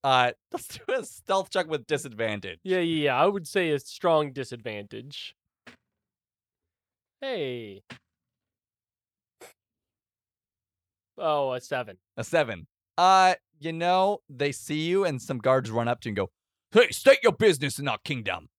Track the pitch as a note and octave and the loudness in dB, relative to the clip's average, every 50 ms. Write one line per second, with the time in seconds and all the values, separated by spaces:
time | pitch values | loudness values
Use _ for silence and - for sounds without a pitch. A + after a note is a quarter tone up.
0 | - C3+ C3 B2+ B2 B2 A#2+ _ _ _ - - - - - - - - B3+ C4 | 2 4 4 4 4 2 0 _ _ _ -12 -12 -12 -12 -18 -12 -6 -4 -4 -4
1 | C#4 - - - _ - F#3+ F#3+ F#3 - - F#3+ F3 D#3 D#3 C#3+ A2+ - D3+ C#3 | -4 -8 -16 -20 _ -2 -2 -2 -2 -2 -4 -4 -2 -2 -4 -6 -4 -4 -4 -4
2 | - C3+ A2+ G#2+ A2+ A2 G#2 G2+ F#2+ F#2+ E2 _ _ F#3 F#3 F#3 E3+ E3 E3 D#3 | -4 -10 -6 -4 -2 -2 -2 -6 -8 -10 -12 _ _ -2 0 0 0 0 0 0
3 | D3 C#3+ B2+ B2+ D#3 G3 G3+ G3+ D#3+ - - G3+ F3+ D#3+ D3 C#3 - - - - | 0 0 2 4 2 2 2 -2 -10 -4 -2 0 0 0 0 -2 -4 -10 -14 -2
4 | - F3 E3 D#3 D3+ C#3+ B2+ C#3 C3 - B2 A#2 A2 A#2+ G#2+ G#2 G#2 G2+ - A2+ | 2 4 4 4 2 0 -6 -10 -10 -10 -10 -12 -10 -8 -8 -8 -10 -10 -14 -14
5 | A#2+ C#3+ C#3 - - - _ _ _ _ _ _ _ - - _ _ _ _ _ | -14 -14 -16 -16 -16 -16 _ _ _ _ _ _ _ -20 -20 _ _ _ _ _
6 | _ _ _ _ _ _ _ _ _ _ _ _ _ _ _ _ _ _ _ _ | _ _ _ _ _ _ _ _ _ _ _ _ _ _ _ _ _ _ _ _
7 | _ _ _ _ C4+ C4+ B3+ F#3+ D3 C3 B2 A#2+ A2+ G#2 G2 G2+ _ _ - - | _ _ _ _ -6 -6 -4 -4 -4 -4 -6 -8 -10 -12 -14 -16 _ _ -20 -20
8 | _ _ _ _ _ _ _ _ _ _ _ _ _ _ _ _ _ _ _ _ | _ _ _ _ _ _ _ _ _ _ _ _ _ _ _ _ _ _ _ _
9 | _ _ _ _ _ _ _ _ - - _ _ _ _ _ _ _ _ _ _ | _ _ _ _ _ _ _ _ -20 -20 _ _ _ _ _ _ _ _ _ _
10 | _ _ _ _ _ _ _ _ _ _ _ _ _ _ _ _ _ _ _ _ | _ _ _ _ _ _ _ _ _ _ _ _ _ _ _ _ _ _ _ _
11 | _ _ _ - - D#3+ D3+ C#3+ C#3 C3 B2+ B2+ - - D3 B2+ B2 G#2+ F#2+ _ | _ _ _ -6 -2 0 0 0 0 -2 -4 -6 -6 -6 -6 -6 -6 -8 -14 _
12 | _ _ _ - A#2 - D#3+ E3 D3 A#2 G#2 E2+ E2 _ _ _ _ _ _ - | _ _ _ -10 -8 0 0 0 0 0 -4 -10 -12 _ _ _ _ _ _ 4
13 | F3 F#3 F#3+ F#3+ F#3 F#3 F3+ - _ _ _ D#3 C#3+ E3 E3 E3 E3+ F3 F3+ F#3 | 6 6 8 8 6 6 4 0 _ _ _ _ -8 -8 -6 -2 0 2 4 4
14 | F#3+ G3 G#3 - _ _ C#3+ B2 C#3+ C#3+ C3+ - - - D3+ D#3 D#3 E3+ F3+ G3 | 4 2 0 -4 _ _ -6 -4 -4 -4 -4 -6 -8 -6 -4 -2 0 0 0 2
15 | G3 F3 C#3+ B2 - - C#3+ A#2+ G#2+ C3 C3 C3 B2+ A2+ A2 A#2 A#2 A#2 B2 - | 2 0 -2 -4 -6 -6 -8 -2 2 2 2 2 2 0 -2 -2 0 0 -2 -4
16 | - A#2+ G#2 G2+ F#2+ F#2 _ _ _ _ _ _ _ _ - A3 B3 D3+ - - | -4 -6 -4 -4 -4 -6 _ _ _ _ _ _ _ _ 4 4 4 4 0 4
17 | - C4+ C#4 C4+ - A3+ E3+ - A3+ G#3+ E3 B2+ D3 C3+ - - C#3+ C#3 A2+ - | 6 6 6 8 6 2 2 6 4 4 4 4 0 -4 -4 -4 -4 -4 -4 -6
18 | _ - D3 B2 G#2+ G2 F2+ E2+ D#2 - _ | _ -8 -8 -6 -4 -6 -6 -6 -8 -18 _